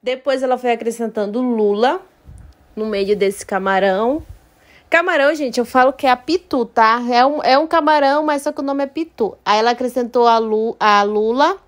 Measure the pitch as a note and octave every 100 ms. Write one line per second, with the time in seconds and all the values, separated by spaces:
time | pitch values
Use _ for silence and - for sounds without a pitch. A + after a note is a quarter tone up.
0 | A3 B3+ C#4 C4 B3+ B3+ B3 A#3 A3+ A3+
1 | A3+ A3 G#3 G#3+ B3+ A3+ G#3+ G3+ A#3+ F4+
2 | - _ - - - _ _ - G#3+ G3+
3 | G3 G#3 G3 G3 - G3 F#3+ F#3+ F#3+ F#3+
4 | A3+ D4+ - - _ _ _ _ _ E4
5 | F4 E4 C#4 D#4 C#4 A3+ A#3 C4 B3+ C4+
6 | C#4 B3 - F4 _ C#4 A#3 - A3 A#3
7 | A#3+ A#3+ C4 D4 - C4 D#4+ E4 D4+ D4+
8 | C#4 C#4+ D#4 C#4+ D4 D4 C#4 C#4 C#4 C#4
9 | D#4+ - G#3 - - G#3+ A3+ A#3+ B3+ B3
10 | A#3+ A#3+ A#3 A3+ A3+ G#3+ A3+ - G#3 G#3
11 | G#3 G#3+ G#3+ B3 D4+ G4